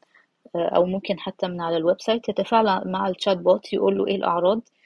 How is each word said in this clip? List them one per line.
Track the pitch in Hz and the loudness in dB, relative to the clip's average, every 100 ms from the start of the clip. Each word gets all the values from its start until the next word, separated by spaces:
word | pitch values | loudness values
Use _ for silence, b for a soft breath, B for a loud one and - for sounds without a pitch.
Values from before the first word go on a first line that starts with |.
| b b b _ - 170 | b b b _ -10 -4
آه، | 170 | 0
أو | 175 180 | 2 2
ممكن | 190 - 190 | -2 -4 -6
حتى | - - 185 | -8 -6 -6
من | 175 | -4
على | 165 165 | -2 0
الويب | 165 196 | 0 0
سايت | - 226 226 | -2 -2 -2
يتفاعل | 196 196 226 220 190 185 | -4 2 2 4 0 -2
مع | 190 196 | -4 -4
الشات | 185 - 185 | -2 0 2
بوت، | 175 208 - | 2 2 0
يقول | 214 196 196 | 0 2 2
له | 196 | 0
إيه | 196 | 0
الأعراض، | 185 170 175 220 - b | 0 2 2 0 -4 b